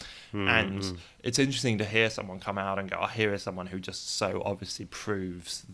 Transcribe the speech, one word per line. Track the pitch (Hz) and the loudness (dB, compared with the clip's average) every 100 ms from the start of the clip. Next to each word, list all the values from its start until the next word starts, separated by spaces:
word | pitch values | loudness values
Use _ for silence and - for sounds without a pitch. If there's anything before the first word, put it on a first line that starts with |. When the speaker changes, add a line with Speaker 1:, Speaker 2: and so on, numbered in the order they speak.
| - - - | -14 -16 -8
Speaker 1:
Mm-hmm. | 101 98 | 0 6
Speaker 2:
And | 113 101 98 95 90 - - | 6 4 0 -4 -6 -10 -8
it's | 123 123 | 0 4
interesting | 135 120 123 104 | 4 4 2 2
to | 101 | 2
hear | 113 110 | 4 4
someone | 104 101 92 | 2 -6 -6
come | 101 98 | -4 -2
out | 98 98 | 0 0
and | 95 | -2
go, | 85 | 0
"Oh, | 101 | 0
here | 110 107 101 | 2 2 2
is | |
someone | - 90 92 | -2 -6 -4
who | 92 | -6
just | 87 - - - | -6 -6 -4 0
so | 101 92 | 0 0
obviously | 98 98 95 - 92 | -2 -2 -4 -6 -8
proves | - - 101 92 87 - - - | -6 -2 0 -2 -4 -8 -8 -8